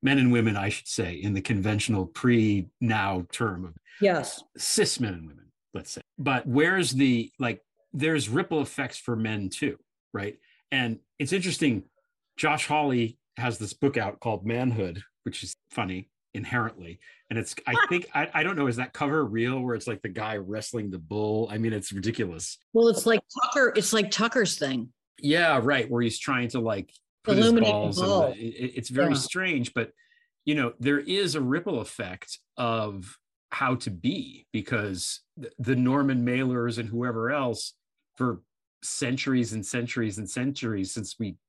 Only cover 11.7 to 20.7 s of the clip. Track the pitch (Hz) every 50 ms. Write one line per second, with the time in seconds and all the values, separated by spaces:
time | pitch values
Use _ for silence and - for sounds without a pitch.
11.7 | 117 98 - _ _ _ _ _ _ _ _ _ _ - - 156 151 151 - -
12.7 | 147 151 151 143 131 120 117 113 117 _ _ _ _ - 117 127 113 - 110 104
13.7 | - _ - 139 139 117 107 98 101 - - 117 110 95 92 110 117 120 127 131
14.7 | 117 110 98 90 82 95 98 _ _ _ _ - 98 - - 90 - _ _ _
15.7 | - - 113 92 92 92 95 _ _ _ _ _ _ 104 104 - 127 123 113 -
16.7 | - - 87 85 85 - - - - _ _ _ 110 113 104 - - - - -
17.7 | 120 466 - - 185 175 175 - - 151 151 170 - 160 156 180 196 160 143 131
18.7 | 117 117 127 127 _ - 151 143 143 160 147 110 101 113 113 123 131 135 127 127
19.7 | 120 110 - - 113 98 _ 110 92 - 107 107 110 104 98 90 104 110 107 -